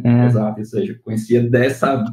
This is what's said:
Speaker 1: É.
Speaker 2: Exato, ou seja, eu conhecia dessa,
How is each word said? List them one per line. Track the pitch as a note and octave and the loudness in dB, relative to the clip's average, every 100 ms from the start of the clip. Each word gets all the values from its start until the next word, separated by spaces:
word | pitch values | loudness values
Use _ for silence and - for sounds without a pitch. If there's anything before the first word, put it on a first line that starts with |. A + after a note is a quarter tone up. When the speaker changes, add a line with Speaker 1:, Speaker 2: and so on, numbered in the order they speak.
| A#2+ | 2
Speaker 1:
É. | A#2+ B2 | 4 4
Speaker 2:
Exato, | A2 G#2+ G#2+ | 2 -2 -6
ou | G#2+ | -8
seja, | A2 F#2+ | -6 -6
eu | - | -8
conhecia | - G#2+ - A#2+ | -8 -6 0 0
dessa, | A#2+ B2 C3 - C#3+ B2+ A#2 | 2 2 0 0 -2 -2 -4